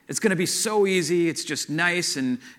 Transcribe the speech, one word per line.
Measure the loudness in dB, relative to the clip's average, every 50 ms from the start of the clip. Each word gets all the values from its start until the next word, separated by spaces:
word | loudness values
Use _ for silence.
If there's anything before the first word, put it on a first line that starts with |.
| _ -8
It's | -6 0
gonna | 2 2 2
be | 2 0 0
so | 0 -2 -2 0 2 2 4 4
easy, | 4 2 2 2 2 2 2 0
it's | 0 -2 -6
just | -6 -6 -6 -4 -4
nice | -2 0 0 2 2 0 -2 -2 -2 -2
and, | 0 -2 -2 -2 -6 -14 -16